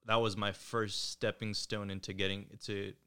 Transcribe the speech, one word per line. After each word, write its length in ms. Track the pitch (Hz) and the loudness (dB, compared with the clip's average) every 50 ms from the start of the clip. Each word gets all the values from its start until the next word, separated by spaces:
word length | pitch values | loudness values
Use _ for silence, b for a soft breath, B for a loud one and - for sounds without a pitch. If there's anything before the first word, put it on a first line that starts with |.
| - | 0
that 160 | 110 110 117 | 4 4 6
was 160 | 117 110 95 104 | 6 4 2 2
my 140 | 104 101 | 0 0
first 580 | 95 - - - - 117 110 101 95 - - - | -2 -4 -6 -2 0 0 0 0 0 -2 -2 -4
stepping 420 | - - - 107 - - 113 107 | -2 0 0 0 2 0 -2 -2
stone 380 | 101 - - - 110 107 101 101 | -2 -2 -2 -2 -2 -2 -2 -4
into 240 | 98 95 - - 95 | -4 -6 -6 -4 -2
getting, 320 | 95 98 95 98 101 101 - - - - | 2 2 2 2 0 -4 -10 -14 -12 -6
to 300 | - 104 98 101 101 - - _ | -4 -4 -4 -4 -6 -8 -12 _